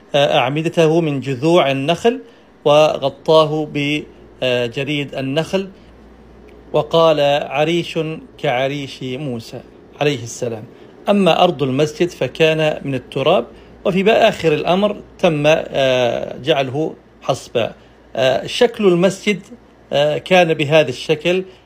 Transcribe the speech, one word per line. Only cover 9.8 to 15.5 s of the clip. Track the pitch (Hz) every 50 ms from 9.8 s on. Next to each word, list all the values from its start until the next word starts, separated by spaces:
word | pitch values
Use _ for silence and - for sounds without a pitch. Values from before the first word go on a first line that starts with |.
| - - - -
عليه | 139 147 143 120
السلام". | 117 117 - - 127 120 113 107 113 - - - - - - - - -
أما | 202 208 190 165 - - 180
أرض | 175 170 131
المسجد | 143 131 127 135 156 151 - - 180 175
فكان | - - 139 127 - - 160 156 160 156 156 151 156 - -
من | 139 135
التراب، | 123 - - - 135 135 151 180 220 240 - - - - - - - -
وفي | 208 170 190 190 208
آخر | 226 - 226 214 - - - 160 151
الأمر | 143 - - 175 190 202 208 208 - - - - -
تم، | - 180 156 147 147
آه، | 151